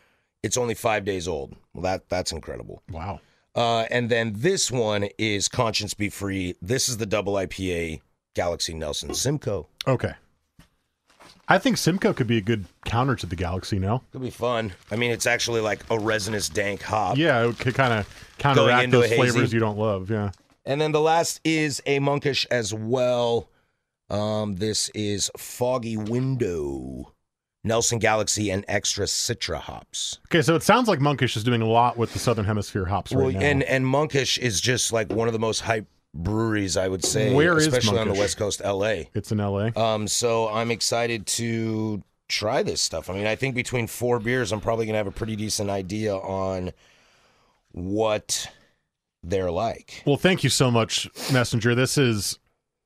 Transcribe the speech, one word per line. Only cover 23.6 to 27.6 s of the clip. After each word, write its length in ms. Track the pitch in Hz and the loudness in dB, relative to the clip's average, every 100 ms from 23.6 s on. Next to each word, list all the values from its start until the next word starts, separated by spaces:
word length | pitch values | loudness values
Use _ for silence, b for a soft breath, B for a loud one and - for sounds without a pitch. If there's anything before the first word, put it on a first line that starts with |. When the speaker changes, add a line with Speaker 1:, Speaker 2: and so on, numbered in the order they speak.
| _ _ _ _ _ | _ _ _ _ _
Speaker 1:
Um, 480 | 104 107 107 107 92 | -4 -2 -2 -2 -2
this 320 | 107 101 - | -2 -2 -4
is 380 | - 104 101 - - | -4 -4 -2 -4 -6
Foggy 580 | - - 123 127 117 110 | -14 -4 -2 -2 -2 -6
Window, 1160 | 107 120 131 131 113 85 71 69 64 64 62 _ _ _ _ _ | -2 -2 0 0 -2 -2 -4 -6 -8 -12 -14 _ _ _ _ _